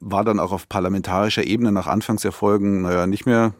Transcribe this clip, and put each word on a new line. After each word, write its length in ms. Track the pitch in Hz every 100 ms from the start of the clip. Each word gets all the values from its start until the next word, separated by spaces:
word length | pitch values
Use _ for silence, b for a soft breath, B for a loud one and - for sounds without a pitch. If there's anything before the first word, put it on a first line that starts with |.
war 240 | 107 95
dann 160 | 110 104
auch 120 | 90
auf 140 | 95 -
parlamentarischer 800 | 101 90 98 90 92 107 113
Ebene 280 | - 110 117
nach 160 | 98 87
Anfangserfolgen, 920 | 104 - 107 104 - 104 104 101 98
naja, 240 | 92 90 92
nicht 200 | 101 127
mehr 260 | 117 113